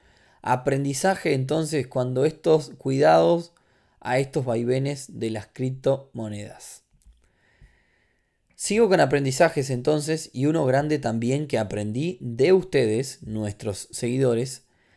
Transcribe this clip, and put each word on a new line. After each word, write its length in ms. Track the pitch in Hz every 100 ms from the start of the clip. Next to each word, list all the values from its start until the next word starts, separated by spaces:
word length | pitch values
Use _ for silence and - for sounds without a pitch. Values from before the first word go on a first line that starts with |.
| _ _ _ _
Aprendizaje 920 | - 127 135 135 139 135 190 190 -
entonces 540 | 135 131 151 156 156 120
cuando 400 | 135 127 127 147
estos 420 | 156 165 156 135 -
cuidados 800 | - 135 156 165 170 170 170 _ _ _ _ _
a 200 | - 127
estos 240 | 135 160
vaivenes 760 | 127 117 120 131 135 139 - -
de 100 | 113
las 200 | 110 98
criptomonedas. 1400 | - 127 131 135 135 135 - 110 104 104 - - - _ _ - _ _ _ _ _ - _ _ _ _ _ _ _ _
Sigo 340 | - - 208 233
con 120 | 185
aprendizajes 680 | 139 143 135 131 170 151 135
entonces, 600 | 123 123 151 147 160 -
y 140 | - 139
uno 180 | 160
grande 360 | 143 131 151 151
también 480 | 131 113 117 139 151
que 100 | 117
aprendí 580 | 104 104 104 110 160 -
de 320 | 127 117 139
ustedes, 720 | 190 185 143 117 107 131 -
nuestros 640 | - 107 104 101 107 101 -
seguidores, 760 | - 120 127 131 117 131 - _ _ _